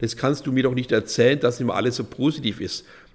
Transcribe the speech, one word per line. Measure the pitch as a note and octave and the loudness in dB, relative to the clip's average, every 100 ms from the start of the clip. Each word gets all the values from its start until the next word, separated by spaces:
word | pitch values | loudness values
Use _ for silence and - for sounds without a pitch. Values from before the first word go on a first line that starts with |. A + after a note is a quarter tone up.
das | A#2 - | -4 -2
kannst | C3 D3 C#3 | -2 -2 0
du | |
mir | C3 | 2
doch | B2+ B2+ | 2 0
nicht | A#2+ | 0
erzählen, | A2 A2 - A#2+ C#3 | 0 0 2 4 4
dass | B2 A#2+ | 2 0
immer | A#2+ F#2 | 0 0
alles | A#2 A#2+ | 0 -2
so | |
positiv | A2 - C3+ D#3 B2+ G2+ | -6 -2 0 0 -4 -4
ist.“ | F#2 - - - - | -6 -8 -12 -20 -20